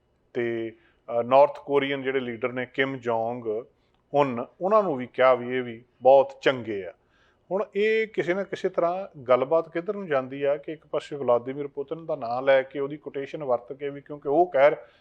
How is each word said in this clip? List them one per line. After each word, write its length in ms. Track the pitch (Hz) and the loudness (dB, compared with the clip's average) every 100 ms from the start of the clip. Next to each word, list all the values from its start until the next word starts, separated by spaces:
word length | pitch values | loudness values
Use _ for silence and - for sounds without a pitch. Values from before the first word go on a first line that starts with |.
| _ _ _ | _ _ _
ਤੇ, 380 | 123 117 117 113 110 _ _ - | -6 -4 -4 -6 -10 _ _ -6
ਅਹ, 140 | 120 | -4
ਨਾਰਥ 360 | 120 131 143 - | 4 6 6 2
ਕੋਰੀਅਨ 440 | - 139 135 139 | -2 0 0 -2
ਜਿਹੜੇ 160 | 131 135 | -2 -2
ਲੀਡਰ 320 | 123 113 123 | -4 -4 -6
ਨੇ 140 | 127 123 | -6 -6
ਕਿਮ 320 | - 135 135 | -2 -2 -2
ਜੋਂਗ 500 | 117 113 113 123 113 107 127 _ _ _ _ | -4 -2 -4 -6 -6 -6 -8 _ _ _ _
ਉਨ, 320 | 143 139 120 127 - | 0 0 0 -8 -6
ਉਹਨਾਂ 220 | 180 220 | 0 2
ਨੂੰ 120 | 196 131 | 2 -2
ਵੀ 120 | 123 | -4
ਕਿਹਾ 260 | - 127 | 4 6
ਵੀ 240 | 123 120 127 | 4 2 -4
ਇਹ 60 | |
ਵੀ 200 | 123 113 - _ | -6 -10 -18 _
ਬਹੁਤ 320 | 127 139 131 - | 6 6 6 0
ਚੰਗੇ 440 | 151 131 110 101 90 | -2 0 -2 -6 -8
ਆ। 80 | - _ _ _ _ - | -14 _ _ _ _ -8
ਹੁਣ 140 | 185 208 196 | -6 -4 -2
ਇਹ 320 | 214 220 220 | 0 0 -2
ਕਿਸੇ 260 | 208 165 | -4 -2
ਨਾ 100 | 185 | -2
ਕਿਸੇ 260 | 190 185 190 | -4 -6 -4
ਤਰ੍ਹਾਂ 500 | 180 170 185 196 151 | 0 -2 -2 -8 -6
ਗੱਲਬਾਤ 500 | 120 123 135 165 160 | 2 2 4 0 0
ਕਿੱਧਰ 240 | 170 170 | -6 -6
ਨੂੰ 140 | 202 190 | -8 -4
ਜਾਂਦੀ 360 | 139 131 139 | -4 -4 -4
ਆ 140 | 139 151 | -2 -2
ਕਿ 140 | 160 | -6
ਇੱਕ 160 | 156 _ | -14 _
ਪਾਸੇ 280 | 156 - 143 | -8 -8 -4
ਵਲਾਦੀਮੀਰ 520 | 127 120 120 139 143 | 0 0 0 -8 -10
ਪੁਤਿਨ 380 | 143 139 160 160 | -10 -10 -10 -8
ਦਾ 100 | 151 | -8
ਨਾਂ 260 | 117 120 | -6 -2
ਲੈ 200 | 135 135 | 4 4
ਕੇ 180 | 131 151 | 2 -4
ਉਹਦੀ 180 | 139 151 | -8 -8
ਕੋਟੇਸ਼ਨ 460 | - 139 139 160 | -12 -10 -10 -8
ਵਰਤ 300 | 143 120 - | -2 -2 -4
ਕੇ 160 | 135 143 | -10 -10
ਵੀ, 120 | 143 | -10
ਕਿਉਂਕਿ 280 | 139 147 143 | -14 -10 0
ਉਹ 220 | 151 180 | 2 2
ਕਹਿ 180 | 139 143 | 4 4
ਰਿਹਾ, 120 | 151 - _ | 4 -4 _